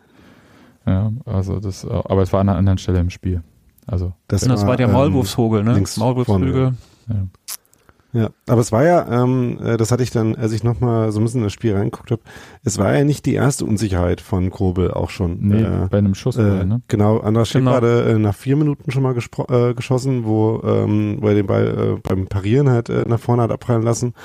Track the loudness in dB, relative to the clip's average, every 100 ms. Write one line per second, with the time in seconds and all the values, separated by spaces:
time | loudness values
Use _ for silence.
0 | _ _ -20 -20 _ -20 -20 _ -2 0
1 | 0 -4 -4 -4 -2 -4 -6 -8 -6 -4
2 | 0 0 2 2 2 2 2 0 0 0
3 | 0 -2 -4 -4 -6 _ _ _ -6 -4
4 | -4 -8 -4 -2 2 2 2 2 4 4
5 | 4 2 0 0 0 2 2 2 0 0
6 | -2 0 2 2 2 2 0 -2 -10 _
7 | -6 -4 -4 -10 -16 -16 _ _ _ -20
8 | _ -2 -2 -4 0 2 2 2 4 2
9 | 2 0 2 0 -2 -4 -2 -2 0 0
10 | 0 0 0 0 -2 -2 -2 0 0 0
11 | 0 0 0 0 -4 -2 -2 0 -2 -6
12 | -6 -6 -6 -20 -20 -8 -6 -2 0 2
13 | 2 0 0 0 0 -2 -2 -2 0 0
14 | 0 -2 -2 -2 -2 -2 -2 0 -2 -2
15 | -4 -4 -4 -2 0 2 2 0 0 0
16 | 0 0 -4 0 0 2 0 -2 -2 0
17 | 2 2 0 0 0 0 2 2 2 2
18 | 2 2 2 -2 -2 0 0 -2 -4 -2
19 | 0 -2 -6 -8 -2 2 2 0 -2 -2
20 | 0 -2 0 2 2 0 0 0 2 0
21 | 0 -2 2 2 2 0 0 0 -2 -2
22 | -4 -4 -2 -4 0 2 4 2 0 -4
23 | -2 -2 0 0 0 -2 -2 0 0 -2
24 | -4 -6